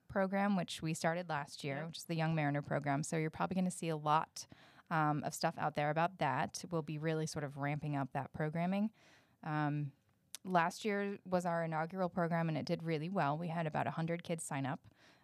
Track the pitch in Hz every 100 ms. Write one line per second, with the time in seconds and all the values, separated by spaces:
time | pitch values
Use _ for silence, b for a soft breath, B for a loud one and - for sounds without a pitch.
0 | - 202 190 196 202 190 165 - 160 156
1 | 170 170 175 147 147 - 143 139 165 -
2 | - 165 160 160 147 147 - 147 143 139
3 | - 165 156 - 175 185 180 - 165 156
4 | 151 156 - - - B B B B 165
5 | 151 151 - - 165 - 156 147 147 156
6 | 175 185 147 131 208 - - 165 156 151
7 | 160 156 156 156 143 143 143 147 147 139
8 | 139 143 131 - 156 165 175 196 214 -
9 | b b b b 156 151 147 147 143 -
10 | _ _ _ - 190 180 170 - 220 202
11 | 202 202 185 180 175 170 165 156 165 185
12 | 175 185 165 165 165 151 - 165 165 156
13 | 165 196 143 151 175 165 156 147 135 -
14 | 165 170 - 165 - 139 131 160 - b
15 | b b